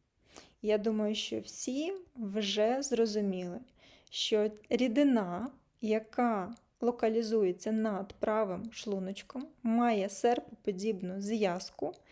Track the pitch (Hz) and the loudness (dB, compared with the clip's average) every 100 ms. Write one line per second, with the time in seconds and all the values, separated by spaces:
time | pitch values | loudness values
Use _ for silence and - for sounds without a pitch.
0 | _ _ _ - - _ 208 214 208 214 | _ _ _ -20 -20 _ 0 0 2 0
1 | 214 214 - 220 202 - - 262 320 381 | 0 -2 -4 -6 -6 -6 -4 -4 -4 -6
2 | 359 254 208 202 202 208 220 262 285 226 | -12 -10 -6 -2 -2 2 2 2 0 2
3 | 226 208 202 185 180 175 - _ - - | 2 2 0 -2 -4 -8 -14 _ -20 -20
4 | _ - - 214 214 214 - 233 247 226 | _ -6 0 2 2 -2 -2 0 2 4
5 | 285 233 180 175 240 - _ _ 214 220 | 6 4 2 -4 -6 -10 _ _ 0 0
6 | 220 - 240 214 180 233 _ _ 233 240 | 0 0 2 0 -2 -8 _ _ -2 2
7 | 226 226 220 226 190 180 220 220 220 190 | 2 2 2 2 2 0 -2 0 0 -2
8 | 196 - - 214 208 180 226 - 214 196 | -6 -4 0 2 0 -2 -8 -10 -6 -4
9 | 185 196 - 254 302 - 233 233 240 214 | -4 -8 -10 -12 -12 -4 2 4 4 4
10 | 196 - 240 247 - - - 185 214 196 | 0 2 2 2 -2 -6 -4 -2 -2 -2
11 | 185 190 202 226 196 175 - - 359 - | -4 -4 -2 0 0 0 -6 -6 -8 -8
12 | _ | _